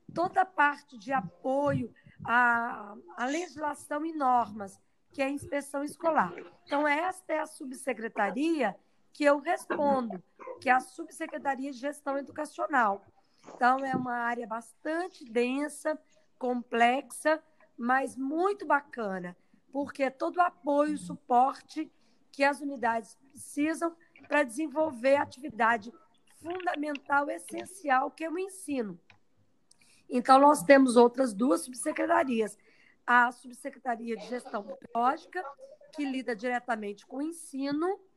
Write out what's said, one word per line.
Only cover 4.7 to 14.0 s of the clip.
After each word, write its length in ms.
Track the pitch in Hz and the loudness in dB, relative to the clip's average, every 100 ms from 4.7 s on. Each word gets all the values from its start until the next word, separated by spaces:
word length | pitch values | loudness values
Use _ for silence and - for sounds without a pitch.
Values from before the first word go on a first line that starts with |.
| - _ _ _ | -14 _ _ _
que 100 | - | -4
é 60 | 269 | -4
a 40 | |
inspeção 540 | 285 - 285 277 285 | -4 -4 -6 -4 -6
escolar. 480 | 294 - 330 311 180 - - - | -6 -2 2 2 2 -2 -16 -20
Então, 240 | _ 285 294 | _ 0 2
esta 460 | 294 359 370 - | 2 -2 -6 -4
é 60 | 311 | -4
a 60 | 311 | -4
subsecretaria 1300 | - 277 254 - 220 220 - 202 202 311 320 220 - _ _ _ | -10 -12 -8 -6 -6 -6 -2 -2 0 0 2 0 -2 _ _ _
que 120 | - | 0
eu 160 | 285 285 | 4 4
respondo, 800 | 294 330 - - 285 269 233 185 - _ - - | 2 -4 -2 0 2 2 0 -8 -14 _ -16 -6
que 120 | 254 | 2
é 20 | |
a 80 | 254 | 2
Subsecretaria 880 | 262 - 320 - 311 302 277 262 277 | 2 -12 -14 -10 -10 -6 -4 -4 -6
de 60 | 247 | -6
Gestão 400 | 277 294 - 277 | -8 -6 -4 -4
Educacional. 880 | 269 - 302 - 622 277 220 202 - _ _ _ - | -6 -10 -10 -6 0 2 2 0 -8 _ _ _ -20
Então, 260 | - 247 269 | 2 4 4
é 140 | 269 | 0
uma 200 | 262 | -4